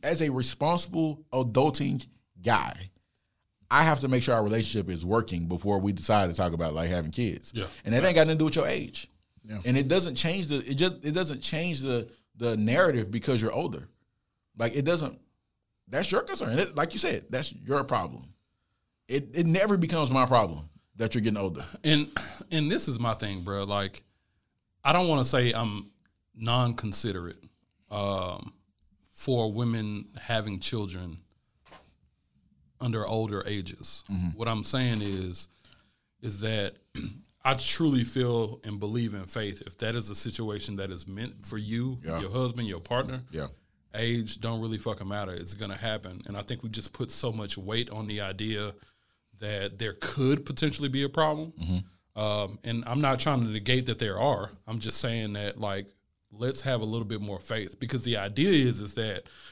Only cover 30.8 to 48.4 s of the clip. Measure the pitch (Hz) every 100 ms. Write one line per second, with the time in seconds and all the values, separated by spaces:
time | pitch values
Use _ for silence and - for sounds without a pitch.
30.8 | 101 90 90 78 - _ _ _ _ -
31.8 | - _ _ _ _ _ _ _ _ -
32.8 | 123 113 104 110 110 101 104 104 92 -
33.8 | - - - 98 87 78 113 110 98 131
34.8 | 127 110 104 95 92 90 - _ - -
35.8 | _ _ _ _ 120 98 110 110 98 -
36.8 | _ - - - - _ 131 131 - -
37.8 | 160 131 113 131 123 117 107 - 110 101
38.8 | 104 117 113 98 92 117 104 101 - -
39.8 | 110 117 101 101 117 - 110 104 101 98
40.8 | 98 90 87 95 120 - - 110 107 117
41.8 | 127 123 80 82 92 120 127 120 110 87
42.8 | 80 120 135 127 127 80 69 - _ _
43.8 | _ 110 117 120 107 - 117 113 113 107
44.8 | 113 104 95 104 95 90 92 98 101 95
45.8 | 113 107 92 90 - 101 104 120 113 107
46.8 | - - 127 - 123 110 101 - 95 113
47.8 | 123 107 107 104 98 98